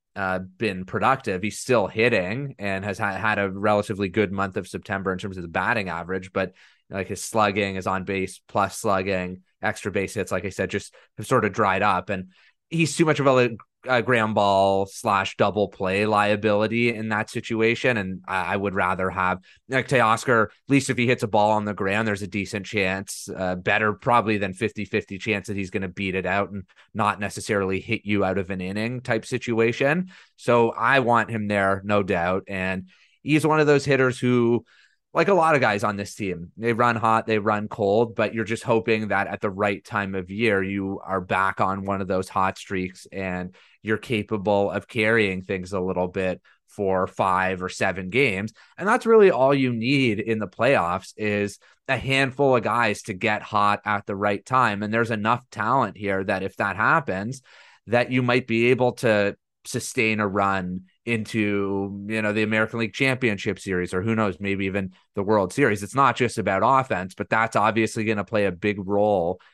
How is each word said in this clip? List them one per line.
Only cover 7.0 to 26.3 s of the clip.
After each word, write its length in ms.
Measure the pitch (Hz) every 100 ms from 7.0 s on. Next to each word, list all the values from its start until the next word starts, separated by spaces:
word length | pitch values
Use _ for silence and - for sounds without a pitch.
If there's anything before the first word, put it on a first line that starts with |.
| 92
his 140 | 101
slugging, 520 | - 113 104 101 101
his 140 | 95 95
on 160 | 95
base 360 | 92 98 92 - _
plus 320 | - 98 -
slugging, 640 | 113 95 95 95 90 92 _ _
extra 300 | 104 104 104
base 240 | 98 92
hits, 160 | - 92
like 140 | 95
I 60 | 95
said, 200 | - 95
just 240 | 101 - _ _ -
have 80 | 110
sort 180 | 131
of 80 | 104
dried 300 | 95 104 95
up. 280 | 104 92 92
And 200 | 98 92 _ _ _ -
he's 260 | 165 156 -
too 80 |
much 140 | 160 147
of 80 | 139
a, 240 | 131 123 110 - _ 123
a 140 | 127
ground 340 | 113 123 110 110
ball 500 | 101 98 98 98 98
slash 500 | - 117 98 95 -
double 300 | 104 95 98
play 400 | - 95 98 107
liability 880 | 107 104 104 107 104 107 117 120
in 140 | 110 110
that 200 | 107 110
situation. 680 | 120 - 113 113 117 131 120
And 240 | 95 92 -
I, 240 | 95 87
I 40 | 101
would 180 | 98 95
rather 340 | 92 92 92
have, 300 | 90 92 92 - _ -
like, 200 | 131 123
Teoscar, 560 | 135 113 117 - 120
at 60 | 104 _ -
least 220 | 139 131
if 60 | 123
he 120 | 120
hits 160 | 123
a 40 | 117
ball 220 | 104 104
on 140 | 107
the 100 | 104
ground, 320 | 101 98 101 110
there's 160 | 101
a 60 | 98
decent 380 | 101 95 107 92
chance, 640 | 107 95 95 101 - - -
uh, 200 | 92 90
better 360 | 92 104 107
probably 460 | 98 - 120 107 104
than 140 | 98
fifty 320 | 92 110 -
fifty 340 | 101 107 - 95
chance 300 | 113 104 92
that 80 | 101
he's 140 | 95
gonna 180 | 104 95
beat 260 | 85 98
it 120 | 92
out 240 | 90